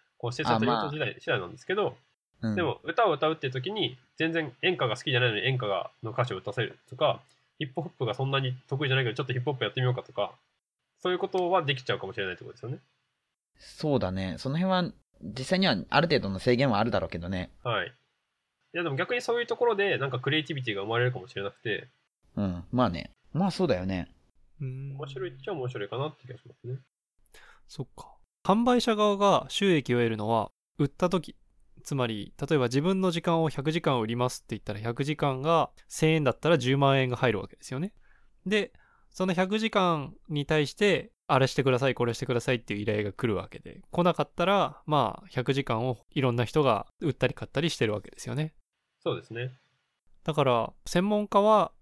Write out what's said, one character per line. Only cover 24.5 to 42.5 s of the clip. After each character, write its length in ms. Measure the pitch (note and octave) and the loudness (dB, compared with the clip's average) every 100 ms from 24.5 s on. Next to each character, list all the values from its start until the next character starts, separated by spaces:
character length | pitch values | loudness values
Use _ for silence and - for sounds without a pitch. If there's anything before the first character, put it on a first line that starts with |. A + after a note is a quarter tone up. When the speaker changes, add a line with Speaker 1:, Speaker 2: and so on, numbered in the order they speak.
| - | -12
Speaker 3:
う 40 | |
ん。 320 | C3 C3 C#3 C#3 | -10 -10 -12 -12
Speaker 1:
面 100 | D3 | -10
白 200 | - F3+ | -8 -10
い 40 | |
っ 100 | - | -10
ち 80 | - | -8
ゃ 40 | |
面 160 | E3 B2+ | -6 -4
白 160 | A#2 | -6
い 40 | G2+ | -6
か 80 | A#2+ | -4
な 100 | D3+ | -4
っ 80 | - | -8
て 100 | B2 | -16
気 60 | |
が 60 | A#2+ | -18
し 40 | - | -18
ま 80 | - | -16
す 60 | A#2+ | -12
ね。 120 | C3 _ _ _ _ _ - - - - | -12 _ _ _ _ _ -20 -20 -20 -18
Speaker 3:
そ 160 | - | -12
っ 20 | C3 - | -12 -12
か。 160 | - - _ _ | -20 -20 _ _
販 200 | - G#3 | 2 4
売 160 | A#3+ B3 | 6 4
者 160 | A#3 G#3+ | 4 2
側 200 | G#3 G3+ | 2 4
が 300 | G3+ D3+ - | 6 4 2
収 220 | - G3 | 0 4
益 240 | D#3+ - | 4 2
を 40 | A#2+ | 2
得 120 | A#2 | 2
る 60 | A2 | 0
の 120 | G#2+ | 0
は、 220 | A2+ G2+ _ _ - | 2 0 _ _ -2
売 80 | C#3+ | -2
っ 20 | |
た 200 | - F3+ | 0 0
時、 280 | F3+ - - _ _ _ - | 0 -4 -16 _ _ _ -18
つ 100 | - | -6
ま 140 | C#3 A#2+ | -2 -2
り、 260 | G#2+ G2+ - | -2 -8 -8
例 160 | C#3 D3+ | 0 2
え 20 | |
ば 60 | B2 | 2
自 140 | C3 | 2
分 180 | E3+ F#3+ | 2 2
の 120 | F#3 | 0
時 100 | E3+ | 0
間 220 | F3+ E3+ | 0 2
を 40 | D#3+ | 0
百 220 | - C#3 | -2 -2
時 120 | D#3+ | 0
間 180 | D#3 B2+ | 2 0
売 80 | A2 | 0
り 80 | A#2+ | 0
ま 120 | B2 | -2
す 80 | - | -4
っ 20 | |
て 160 | - A2 | -10 -10
言 20 | |
っ 40 | |
た 100 | - | -8
ら、 80 | G2+ | -6
百 240 | A#2 A#2+ | -4 -4
時 120 | C#3+ D3+ | -2 0
間 260 | C#3+ C3 | -2 0
が 280 | D3+ E3 - - - | 2 2 0 -6 -12
千 260 | - D#3 | 0 2
円 100 | D#3+ | 4
だ 80 | C3+ | 2
っ 60 | - | 2
た 100 | D#3 | 2
ら 100 | E3 | 2
十 180 | B2 C#3 | 4 4
万 240 | C#3 C3+ | 4 4
円 80 | B2+ | 2
が 80 | A#2+ | 2
入 160 | B2+ | 2
る 80 | G2+ | 0
わ 60 | - | -4
け 100 | - | -14
で 60 | |
す 100 | - | -10
よ 60 | C3 | -6
ね。 140 | F#3+ - - _ - _ F#3 | -8 -10 -20 _ -20 _ -2
で、 260 | G#3 F#3+ - _ _ _ | -2 -2 -8 _ _ _
そ 100 | - F#3 | -4 -2
の 60 | |
百 260 | F3 F#3+ G#3+ | 0 0 0
時 120 | A3 | 0
間 440 | G3+ F3+ D#3+ C3+ - - | 2 2 2 -4 -12 -6
に 160 | D3 | -4
対 220 | C#3+ D#3 C#3+ | 0 2 0
し 80 | |
て、 380 | - G#3 D3 - _ - | 2 2 2 -2 _ 2
あ 120 | C3+ | 4
れ 80 | C3 | 4
し 80 | |
て 80 | - | 2
く 80 | C3+ | 2
だ 80 | B2+ | 4
さ 100 | C3+ | 2
い、 60 | |
こ 100 | A#2+ | 0
れ 80 | A#2+ | 0
し 60 | A2+ | -2
て 80 | C3 | -2
く 80 | |
だ 60 | A#2+ | 0
さ 120 | - | 0